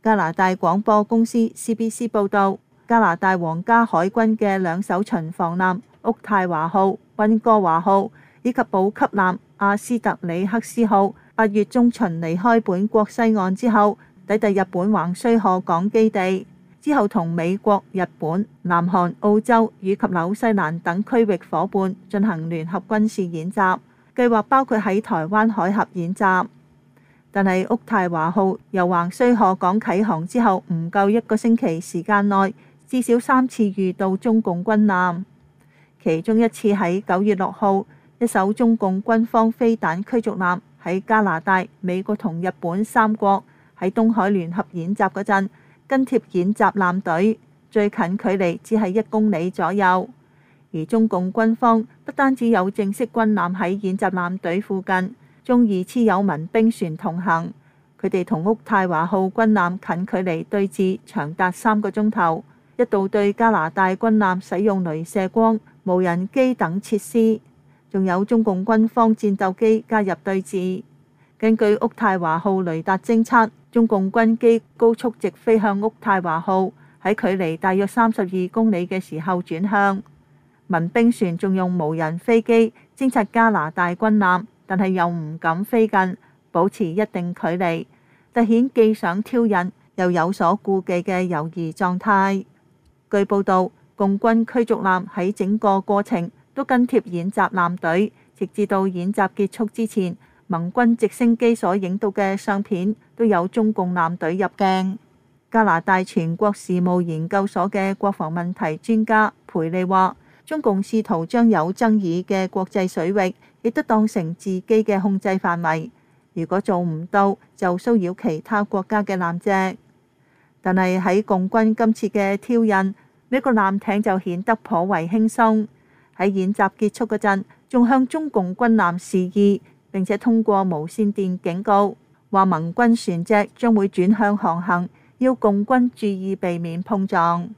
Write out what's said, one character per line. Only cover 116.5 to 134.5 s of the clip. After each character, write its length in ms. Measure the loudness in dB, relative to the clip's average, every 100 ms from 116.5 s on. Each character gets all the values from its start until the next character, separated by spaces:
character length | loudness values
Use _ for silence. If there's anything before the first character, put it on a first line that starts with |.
| -2
做 200 | 0 -2
唔 280 | -2 -6 -2
到， 260 | 2 2 0 _
就 220 | -4 -2 -2
騷 200 | 0 0
擾 200 | 0 -4
其 180 | -4 -6
他 240 | -4 -4
國 180 | -2 -4 -2
家 140 | -4
嘅 160 | -2 -4
艦 200 | -4 -4
隻。 380 | 0 0 0 -6 _ _ _ _ _ _ _ _
但 120 | -2
係 240 | 0 0 0
喺 240 | 0 0
共 280 | 0 -2 0
軍 240 | 0 0
今 180 | 2 0
次 160 | 0 -2
嘅 300 | -2 -2 -2
挑 220 | -2 0
釁， 340 | 2 2 0 -6 _ _ _
美 100 | -2
國 100 | 0
艦 260 | 2 2 -2
艇 240 | -2 -2
就 160 | 0 -2
顯 220 | -2 -6
得 140 | -2 -2
頗 200 | -2 -2
為 220 | 0 -2 -2
輕 160 | 0 0
鬆。 380 | 2 2 2 -2 _ _ _ _ -2
喺 140 | -2
演 240 | 0 -2
習 160 | 0 0 _
結 200 | -4 -2
束 80 | -4
嗰 120 | -2
陣， 260 | 0 -2 -4 _ _
仲 180 | 2 4
向 200 | 2 0
中 240 | -4 -4
共 260 | -2 -4 -2
軍 180 | 2
艦 220 | 4 2 -2
示 220 | -4 -2
意， 420 | -2 2 2 2 _ _ _ -6
並 60 |
且 120 | -4 -2
通 240 | 0 2
過 180 | 2 2
無 240 | 0 -4 -6
線 260 | -2 -2
電 240 | 0 -4 -4
警 180 | -6 -6
告， 360 | 2 2 2 -4 _ _ _
話 160 | 2 2
盟 260 | 0 -4
軍 220 | 0 2
船 300 | 2 0 -6
隻 260 | 0 0 0 _
將 180 | 0
會 140 | 0 0
轉 280 | 0 0 2
向 200 | 2 0
航 260 | -2